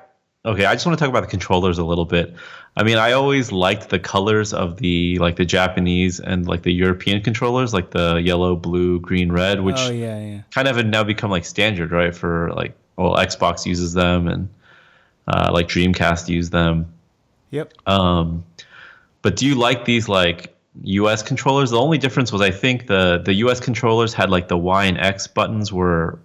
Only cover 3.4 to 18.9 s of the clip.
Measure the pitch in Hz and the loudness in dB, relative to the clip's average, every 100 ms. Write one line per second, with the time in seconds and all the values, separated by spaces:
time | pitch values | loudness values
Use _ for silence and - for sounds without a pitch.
3.4 | 113 98 90 107 - 95 - 98 101 107 | 0 0 0 0 -2 -4 -2 -2 2 0
4.4 | 104 - 90 85 90 87 87 90 85 85 | 0 -4 -6 -4 -2 0 0 0 0 0
5.4 | 87 92 92 - 90 90 92 87 87 92 | 0 2 0 0 0 2 0 -2 -4 -4
6.4 | 87 87 87 90 92 90 - 101 104 113 | -2 -2 -2 0 0 0 -2 -2 -2 -2
7.4 | 123 127 127 98 87 87 85 85 87 87 | -2 0 0 -2 -4 -2 0 2 0 0
8.4 | 90 87 85 90 90 87 85 92 87 87 | 0 0 -2 -2 0 -2 -2 -2 0 0
9.4 | 92 101 95 131 127 120 117 107 107 101 | 0 0 -2 -2 -2 -4 -6 -8 -10 -14
10.4 | - - 135 120 110 107 107 101 107 92 | -8 -2 0 0 0 0 0 -2 -2 -2
11.4 | 82 - 104 95 80 85 87 85 85 85 | -4 0 0 0 -2 0 0 0 -4 -2
12.4 | 85 82 82 - _ - 90 87 92 - | -2 -4 -6 -8 _ -2 0 2 0 0
13.4 | 90 101 - 87 87 87 90 90 85 90 | -2 -2 -4 -2 -2 2 2 2 0 -2
14.4 | 92 - _ - _ _ _ _ - 90 | -6 -10 _ -20 _ _ _ _ -2 0
15.4 | 87 87 85 87 90 90 85 85 - 85 | 2 0 0 0 2 2 2 0 -2 -4
16.4 | 85 87 85 82 82 - _ _ _ _ | -2 0 2 0 -4 -10 _ _ _ _
17.4 | _ 139 156 _ - 98 90 87 82 85 | _ -10 -10 _ 0 2 4 2 0 -4
18.4 | 87 - - - - | -10 -18 -20 -20 -20